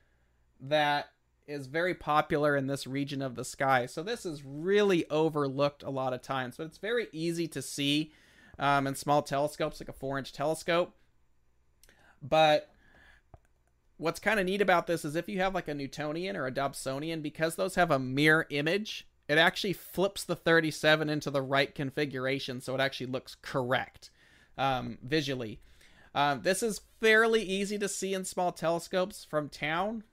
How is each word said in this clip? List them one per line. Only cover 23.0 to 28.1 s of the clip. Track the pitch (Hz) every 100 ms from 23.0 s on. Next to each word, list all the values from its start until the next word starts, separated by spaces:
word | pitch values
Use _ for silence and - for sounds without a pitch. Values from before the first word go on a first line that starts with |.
| 123
looks | 127 - -
correct, | - 143 123 127 104 - - _ _ _ _ -
um, | 135 127 123 110
visually. | 127 156 135 127 110 95 - - - - -
Um, | 139 143 135
this | 175 190
is | 233 190 - _
fairly | 220 220 226 226
easy | 185 190 196 208
to | 196
see | - 190